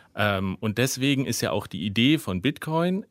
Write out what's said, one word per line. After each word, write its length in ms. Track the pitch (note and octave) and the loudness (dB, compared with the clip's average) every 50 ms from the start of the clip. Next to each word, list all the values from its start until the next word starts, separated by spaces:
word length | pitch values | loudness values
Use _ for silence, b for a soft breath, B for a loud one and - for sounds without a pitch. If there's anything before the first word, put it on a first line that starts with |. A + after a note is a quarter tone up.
| b b b | b b b
Ähm, 420 | - G#2 G#2 G2+ F#2+ G2 F#2+ F#2 - | 0 0 2 2 0 0 -2 -4 -4
und 180 | - A2 G2 - | -4 -4 0 0
deswegen 460 | B2 C3+ - B2+ C3 C#3+ C#3 C3 C3+ G2 | 0 0 0 0 0 2 2 2 0 -2
ist 140 | A#2 - | -2 -2
ja 100 | - E2 | -2 -2
auch 160 | - G#2 - - | -2 -2 -4 -6
die 180 | - - E2+ | -8 -6 -4
Idee 320 | G#2+ G2 A2+ A#2 C#3 D#3 D3 | -2 2 4 6 6 4 4
von 240 | - - F#2 F#2 | 2 -2 -4 0
Bitcoin 640 | - C#3 D3 - - D#3 D#3+ E3 E3+ F3+ F#3 G3 - - | 0 -2 -2 -2 -6 -2 0 0 0 0 0 -2 -4 -8